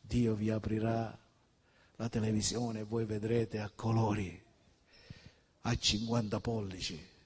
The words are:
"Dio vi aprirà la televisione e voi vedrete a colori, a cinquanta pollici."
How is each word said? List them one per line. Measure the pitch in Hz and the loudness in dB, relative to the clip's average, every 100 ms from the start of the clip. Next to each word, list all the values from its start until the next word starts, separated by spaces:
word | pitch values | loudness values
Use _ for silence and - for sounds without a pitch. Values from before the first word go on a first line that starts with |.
"Dio | - 120 117 | 0 2 4
vi | 107 107 | 2 0
aprirà | 110 104 110 113 113 113 107 - _ _ _ _ _ _ _ | 0 0 0 0 0 -2 -8 -20 _ _ _ _ _ _ _
la | 113 | -4
televisione | 120 110 110 101 104 120 110 | 0 2 2 2 0 -2 -4
e | |
voi | 107 117 | -4 -2
vedrete | 113 107 107 117 113 107 | 0 -2 2 2 2 -2
a | 104 | -6
colori, | - 113 113 113 104 90 82 - _ _ _ _ - - - - _ _ _ | -4 2 4 4 2 -2 -8 -18 _ _ _ _ -20 -20 -20 -20 _ _ _
a | 113 120 | -2 2
cinquanta | - 104 113 117 110 107 | 2 2 2 0 0 -2
pollici." | - - 101 92 - 80 - - | -2 -2 -4 -6 -6 -8 -14 -20